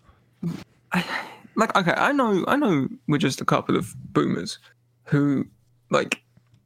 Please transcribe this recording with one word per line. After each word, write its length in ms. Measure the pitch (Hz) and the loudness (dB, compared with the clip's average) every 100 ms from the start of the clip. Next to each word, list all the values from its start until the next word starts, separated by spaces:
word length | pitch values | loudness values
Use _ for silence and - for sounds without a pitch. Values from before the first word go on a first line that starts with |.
| _ _ _ _ 170 - - _ _ | _ _ _ _ -8 -8 -14 _ _
I, 120 | 180 - - - - - | -4 -4 -8 -10 -18 -8
like, 220 | - 220 202 | -2 0 2
okay, 160 | 165 | 2
I 200 | - 214 | 0 2
know, 340 | 285 233 196 - | 2 2 2 2
I 80 | 277 | 2
know 320 | 269 147 131 - - | 2 2 0 -4 0
we're 100 | 147 | 2
just 240 | 135 - | 2 -2
a 20 | |
couple 320 | - 147 - - | 0 0 2 -2
of 180 | - - - | -2 -10 -2
boomers 440 | 151 139 - - - - _ _ _ | 0 0 -2 -6 -12 -18 _ _ _
who, 420 | - 147 143 135 - _ _ _ _ | -2 2 2 0 -4 _ _ _ _
like, 320 | 143 - - _ _ _ _ | -2 -2 -8 _ _ _ _